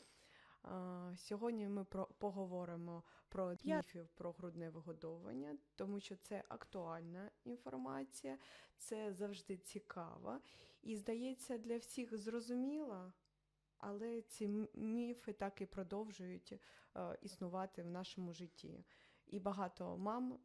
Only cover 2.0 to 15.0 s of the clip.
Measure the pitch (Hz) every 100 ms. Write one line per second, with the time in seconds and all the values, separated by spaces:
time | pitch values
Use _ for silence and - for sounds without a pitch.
2 | 190 - 208 190 185 180 175 170 170 170
3 | - - - - 180 180 277 311 277 180
4 | 165 - 175 165 180 165 165 160 160 160
5 | 165 165 190 247 285 294 - - 196 202
6 | - 190 - 202 - 214 - 196 170 165
7 | 165 175 208 - - 240 254 262 262 269
8 | 269 - 269 269 - - - - - 220
9 | 214 185 208 196 - 185 - 202 208 -
10 | 165 - 190 254 - - - - 220 220
11 | 202 226 254 254 - 240 226 233 - -
12 | 240 220 208 233 226 247 262 302 294 196
13 | 185 - _ _ _ _ _ _ 196 202
14 | 226 233 220 - 208 208 214 - 220 226